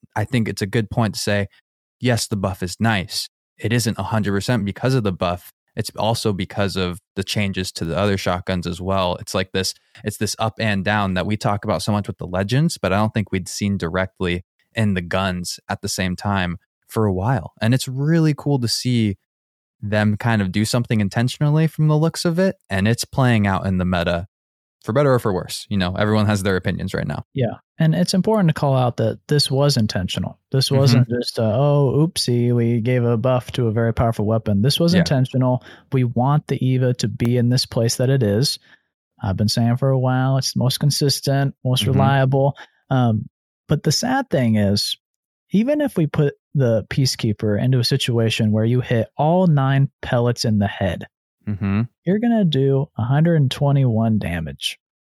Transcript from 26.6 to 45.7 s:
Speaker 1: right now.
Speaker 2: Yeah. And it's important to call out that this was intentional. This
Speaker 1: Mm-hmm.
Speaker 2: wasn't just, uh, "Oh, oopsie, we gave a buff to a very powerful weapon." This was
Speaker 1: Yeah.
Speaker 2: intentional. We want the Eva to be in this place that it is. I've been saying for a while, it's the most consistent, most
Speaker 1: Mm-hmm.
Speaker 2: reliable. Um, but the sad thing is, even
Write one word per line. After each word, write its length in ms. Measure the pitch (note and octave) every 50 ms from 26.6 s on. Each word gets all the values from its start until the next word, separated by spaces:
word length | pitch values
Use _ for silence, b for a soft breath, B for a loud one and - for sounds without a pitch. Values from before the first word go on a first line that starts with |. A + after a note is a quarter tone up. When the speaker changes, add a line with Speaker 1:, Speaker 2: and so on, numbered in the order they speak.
| - G2+ F2 F2 F2 F#2+ -
Speaker 1:
right 140 | - -
now. 160 | - E2 - - _ -
Speaker 2:
Yeah. 200 | C#3+ B2 G#2+ - - _ _ _ -
And 160 | E3 D#3+ D#3+
it's 180 | E3+ F3+ - -
important 360 | F#3+ E3+ G#3+ A3 G#3+ F#3 D#3+
to 40 | D3+
call 220 | - D#3 C#3 C3+
out 220 | C3 B2+ A#2+ -
that 200 | - A2+ A2 A#2 - _ -
this 200 | D3+ C#3+ C#3+ -
was 280 | C3+ C3 C#3+ C#3+ C#3
intentional. 600 | A#2+ A2 G#2+ - G2+ F2+ F2 - - F2+ - - _ _ -
This 160 | - C3+ C3+
Speaker 1:
Mm-hmm. 100 | - C#3
Speaker 2:
wasn't 320 | C3+ C#3 C3 A#2+ B2+ B2 -
just, 300 | A#2+ A#2+ A#2+ - - -
uh, 140 | A2+ A2 G#2
"Oh, 380 | B2 C#3+ D3 C#3+ C#3+ C#3+ C3 - C#3 D#3
oopsie, 480 | F3 - - - - B2 A#2+ A#2+ A#2+ A#2+
we 280 | A#2+ A#2 A#2 A#2+ A#2
gave 240 | G#2+ B2 B2+ B2 A#2+
a 100 | A#2 A#2+
buff 360 | A2+ A2+ B2+ B2+ B2 - - -
to 140 | - B2
a 40 | A2+
very 220 | G#2 A#2+ A#2 A#2 A2
powerful 320 | - B2+ A2+ A2+ - G#2
weapon." 360 | G#2+ A2+ A2+ - - G#2 G2
This 200 | G#2+ C#3 C#3+ -
was 120 | E3+ E3+ F3
Speaker 1:
Yeah. 60 | F3+
Speaker 2:
intentional. 640 | E3+ - D3+ B2+ C3 - - B2+ B2+ B2+ B2+ B2 B B B B B B -
We 100 | C3+ B2+
want 440 | A#2 A#2+ A#2 A#2+ C3+ C#3+ D3+ -
the 160 | - C#3 C3 C3
Eva 280 | C3 C3 B2+ B2+ B2 B2+
to 120 | - -
be 300 | A2 G#2 - A#2+ A#2+ B2
in 100 | B2 A#2
this 180 | A#2+ B2 B2+ -
place 300 | - - B2+ A2+ A2+ -
that 140 | - B2+ B2+
it 120 | C#3 C3+ B2
is. 360 | G2+ G2+ A2 C#3 - - - b b b b b b b b _ _ _ -
I've 160 | - G#2 F#2+
been 100 | G2+ G#2+
saying 300 | G#2 - A#2+ A#2 A#2 A#2
for 120 | A#2+ C3+ C3+
a 80 | C3+
while, 400 | C3 B2+ B2+ B2+ B2+ C3 C3+ C3+
it's 140 | C3+ - -
the 80 | - -
most 200 | A#2+ B2 - -
consistent, 760 | - D3 - - D#3 C#3 - - - C#3+ C3+ C#3 C#3 C#3 - _ -
most 200 | B2+ B2+ B2+ -
Speaker 1:
Mm-hmm. 80 | - C3
Speaker 2:
reliable. 640 | C3+ C3+ C3+ C#3 C#3 C3+ C3 C3+ C3+ C3+ C#3+ - B B B B B B B
Um, 400 | C3+ C3 B2 A#2 A2 G#2+ - - _ _ _ _ _ _ _ -
but 140 | D#3 D3 -
the 80 | D#3
sad 380 | D3 - - - B3+ C4+ C4 -
thing 280 | - D3 B2 A2+ A2
is, 400 | G#2+ G2+ G2 G2+ G2+ - - - - _ _ _ _ _ _ _ _ _ -
even 280 | - G3 A3+ C4